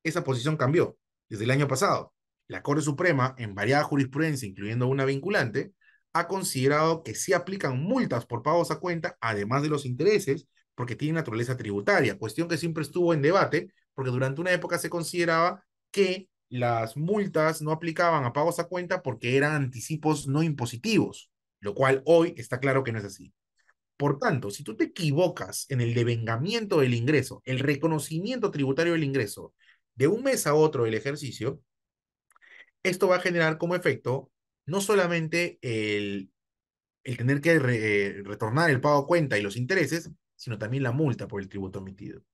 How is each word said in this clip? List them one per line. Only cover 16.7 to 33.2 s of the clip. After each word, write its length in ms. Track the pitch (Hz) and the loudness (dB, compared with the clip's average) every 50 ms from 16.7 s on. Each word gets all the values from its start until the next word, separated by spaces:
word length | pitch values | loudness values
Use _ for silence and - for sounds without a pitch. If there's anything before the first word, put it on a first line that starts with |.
| 117 113 113 113 - | 2 0 -2 -4 -4
multas 640 | 143 156 175 208 214 202 196 - 160 156 160 160 156 | -4 -2 0 0 0 0 0 0 2 2 2 0 -2
no 100 | 151 151 | -4 -4
aplicaban 540 | 160 160 170 165 160 170 175 170 165 151 127 | -4 -4 -4 -6 0 2 2 2 2 2 0
a 80 | 120 120 | 0 0
pagos 260 | 147 151 170 160 - | 0 0 0 0 -2
a 60 | 165 | -6
cuenta 360 | - 185 180 180 175 185 185 | -4 -6 -8 -4 -4 -4 -4
porque 360 | - 131 113 - - 120 127 | -4 -6 -6 -4 -2 2 2
eran 160 | 135 143 151 156 | 4 4 2 2
anticipos 760 | 147 135 123 127 117 - - 156 156 156 156 156 - - | 0 -2 -2 -6 -10 -8 -6 -6 -2 0 0 0 0 -2
no 160 | 135 135 151 165 | -2 0 2 2
impositivos, 880 | 165 143 - 120 117 - 117 - 220 220 170 - - - - - _ _ _ _ _ _ _ | 0 0 -2 -4 -6 -6 -4 -2 2 2 2 2 2 -4 -14 -20 _ _ _ _ _ _ _
lo 120 | 101 101 101 | -8 -6 0
cual 280 | - 135 131 135 135 - | 2 2 4 2 2 4
hoy 280 | 151 170 165 165 165 165 | 6 6 6 6 4 -2
está 240 | - 113 - 131 123 | -8 -6 -6 -4 -2
claro 240 | 135 139 131 135 131 | 0 2 2 2 0
que 80 | 120 | 0
no 80 | 110 110 | -4 -4
es 60 | 101 | -6
así. 280 | 98 95 - - - _ _ _ _ _ _ _ _ _ _ _ _ _ | -8 -12 -14 -20 -20 _ _ _ _ _ _ _ _ _ _ _ _ _
Por 240 | _ 143 143 139 139 | _ 0 0 0 2
tanto, 320 | - 233 170 120 - 101 | 0 0 0 0 -2 -6
si 140 | - - 147 | -10 -10 -10
tú 100 | 214 220 | -12 -4
te 100 | - - | -4 -4
equivocas 800 | - - - 170 151 135 156 180 - - - 98 95 - - - _ | -4 -2 -2 -2 0 4 4 2 2 0 -4 -10 -8 -8 -10 -8 _
en 100 | 139 123 | -2 0
el 140 | 120 117 117 | 0 2 2
devengamiento 880 | 120 117 120 117 113 113 113 113 117 147 196 233 233 220 196 196 156 | 2 2 2 0 -2 -2 -2 -2 -2 0 -2 -2 -2 -2 2 2 4
del 120 | 131 123 120 | 4 4 2
ingreso, 480 | 117 117 135 156 135 113 - - - _ | 2 2 2 2 2 2 -2 -8 -14 _
el 140 | 127 131 123 | -6 -4 -2
reconocimiento 920 | - 147 147 143 160 165 160 151 - - 156 160 190 233 262 254 - 220 | 0 0 0 0 0 0 0 0 -4 -4 -6 -4 -4 -4 -2 -2 -2 -2
tributario 400 | 151 151 139 135 135 151 165 170 | -2 -2 -2 0 2 2 2 2
del 140 | 170 165 151 | 2 2 0
ingreso, 480 | 139 135 135 110 101 - - 85 - _ _ _ _ _ _ _ _ _ | 0 0 0 -2 -2 -6 -14 -16 -18 _ _ _ _ _ _ _ _ _
de 120 | 117 131 | 2 4
un 160 | 156 202 240 262 | 4 4 2 2
mes 220 | 277 254 - - | 0 0 2 2
a 80 | 156 147 | 2 4
otro 300 | 156 156 156 151 127 120 | 6 4 4 4 2 0
del 120 | 113 110 | 0 0
ejercicio, 680 | 110 - 139 147 151 151 120 - - 107 131 - - _ _ _ _ _ _ _ _ _ _ _ _ _ _ _ _ _ - - - - _ _ _ _ | -2 -2 -4 -6 -6 -8 -10 -8 -4 -4 -6 -6 -6 _ _ _ _ _ _ _ _ _ _ _ _ _ _ _ _ _ -20 -20 -20 -20 _ _ _ _
esto 240 | 190 180 190 202 | -2 0 2 4
va 100 | 185 180 | 4 4
a 40 | 175 | 2